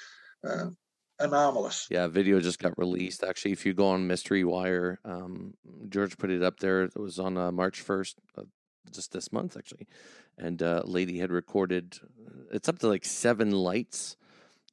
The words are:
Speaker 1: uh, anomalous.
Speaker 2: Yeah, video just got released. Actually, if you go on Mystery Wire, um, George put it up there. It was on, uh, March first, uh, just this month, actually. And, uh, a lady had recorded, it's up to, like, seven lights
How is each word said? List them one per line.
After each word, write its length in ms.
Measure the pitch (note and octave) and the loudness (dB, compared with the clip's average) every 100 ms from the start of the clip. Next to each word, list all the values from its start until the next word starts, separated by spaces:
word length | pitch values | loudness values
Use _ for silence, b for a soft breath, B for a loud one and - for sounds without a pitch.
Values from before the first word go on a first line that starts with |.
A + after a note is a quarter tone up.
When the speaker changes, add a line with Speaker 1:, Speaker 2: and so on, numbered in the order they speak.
| b b b b | b b b b
Speaker 1:
uh, 260 | - E3+ F3 F3 _ _ _ - | -6 -4 -4 -10 _ _ _ -2
anomalous. 680 | C#3+ C#3+ C#3+ B2 - - - | 2 4 4 2 -2 -4 -2
Speaker 2:
Yeah, 200 | F2 F2 | 0 2
video 320 | F#2 G2 F#2+ | 4 6 6
just 180 | F2 - | 4 0
got 180 | F2+ E2+ | -2 0
released. 460 | F2+ F2+ F2+ - | 0 0 -4 -4
Actually, 300 | F#2 - G2+ | -4 -2 -2
if 120 | F#2+ | 0
you 80 | G2 | 0
go 140 | F#2 G2 | 4 4
on 220 | F#2 F#2 | 4 2
Mystery 340 | F2+ - G2 | 0 0 2
Wire, 560 | F2 F2+ F#2 F2+ F2+ F#2+ | 2 2 0 0 0 -4
um, 500 | G#2+ F2+ F#2 F#2 F#2 - - C#2 G2 | -10 -10 -10 -12 -12 -16 -20 -18 -6
George 300 | G2 G2 - | -2 -2 -2
put 140 | F#2+ | -2
it 100 | F2+ | 2
up 160 | F2+ - | 2 2
there. 240 | F#2+ F#2+ | 2 2
It 160 | F#2 - | 2 -2
was 220 | G2+ F#2 | -8 -4
on, 160 | F#2+ F2+ | -2 0
uh, 140 | F2+ | 0
March 300 | F2+ F#2+ - | 0 0 -2
first, 360 | - F#2+ F#2+ - _ - | -2 -2 -4 -10 _ -18
uh, 60 | - _ _ _ - | -18 _ _ _ -18
just 220 | F#2 - | -14 -10
this 200 | F2+ - | -10 -6
month, 240 | A#2+ F3+ - | -4 -4 -8
actually. 300 | - - G#2 b b b b b | -16 -18 -20 b b b b b
And, 240 | E2+ E2+ | -6 0
uh, 200 | E2+ E2+ | 2 2
a 20 | - | 0
lady 300 | F2+ F#2 F2 | 0 0 -2
had 120 | F2+ | -2
recorded, 680 | F2 - G2+ F#2 F2+ F2 - - - - - - | -2 0 0 0 0 -4 -14 -20 -20 -20 -20 -8
it's 160 | - - | -6 -2
up 100 | F3 | 0
to, 80 | A2+ | 2
like, 180 | F#2+ - | 2 -2
seven 460 | - A#2+ A2 G#2+ | 0 2 4 2
lights 680 | G2 F2+ G#2+ - - - - _ - - _ _ | 2 2 0 -2 -8 -10 -14 _ -20 -20 _ _